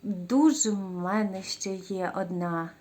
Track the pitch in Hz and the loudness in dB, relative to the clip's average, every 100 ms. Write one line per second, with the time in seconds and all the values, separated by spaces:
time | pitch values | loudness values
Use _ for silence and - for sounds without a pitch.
0 | 208 185 175 262 311 285 220 202 190 180 | -4 -6 2 6 6 6 0 0 -4 -4
1 | 180 208 208 190 185 - 196 190 185 190 | 0 0 0 -2 -8 -8 -6 -6 -6 -4
2 | 180 - 180 175 175 165 165 - | -2 -2 -4 -2 -2 -2 -6 -10